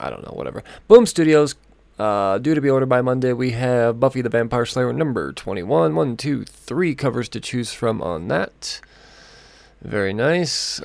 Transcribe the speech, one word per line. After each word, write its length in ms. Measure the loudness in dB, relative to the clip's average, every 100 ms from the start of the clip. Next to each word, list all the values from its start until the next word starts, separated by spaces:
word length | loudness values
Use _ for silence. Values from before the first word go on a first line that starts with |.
I 100 | -10
don't 140 | -10
know, 80 | -12
whatever. 300 | -10 -8 -10 -14 -14 8
Boom 180 | 8 8
Studios, 480 | 2 4 4 4 -4 _ _ _ -4
uh, 400 | -2 0 0 0
due 160 | 0
to 60 | 2
be 100 | 2
ordered 180 | 2 4
by 120 | 2
Monday, 320 | 2 0 0
we 200 | 0 -2
have 480 | -2 0 2 2 2
Buffy 200 | 0 0
the 80 | 0
Vampire 380 | 0 0 -2 -2
Slayer 260 | -2 -2
number 400 | 0 -2 -2 -4
twenty-one. 600 | -8 -8 -6 0 2 2
One, 220 | 2 -2 -4
two, 280 | -4 -4
three 500 | -6 -14 -6 -2 -2
covers 340 | 0 -2 -2 -6
to 100 | -8
choose 320 | -6 -6 -6
from 300 | -4 -2 -2
on 260 | -4 -6 -4
that. 520 | -4 -4 -8 -12 -12 -16 -20 -20 -20 -20 -20 -20 -20 -20 _
Very 300 | -6 -2 -2
nice. 680 | 0 0 0 -2 -4 -6 -8